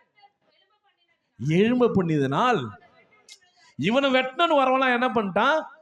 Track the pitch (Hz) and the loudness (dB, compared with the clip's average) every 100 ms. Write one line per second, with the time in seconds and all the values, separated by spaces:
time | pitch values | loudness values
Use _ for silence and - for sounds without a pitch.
0 | _ _ - _ _ _ 392 _ _ _ | _ _ -20 _ _ _ _ _ _ _
1 | _ _ _ - 135 165 226 247 240 196 | _ _ _ -10 -2 2 2 2 2 2
2 | 170 156 135 151 247 202 117 - - _ | 0 0 0 0 0 -2 -4 -12 -20 _
3 | _ _ - - _ _ _ - 165 254 | _ _ -20 -20 _ _ _ -6 -2 0
4 | 277 254 254 302 339 294 262 262 262 240 | 0 0 -2 0 2 2 2 2 0 0
5 | 254 226 196 185 247 311 302 - | -2 -2 -2 0 0 -2 -4 -16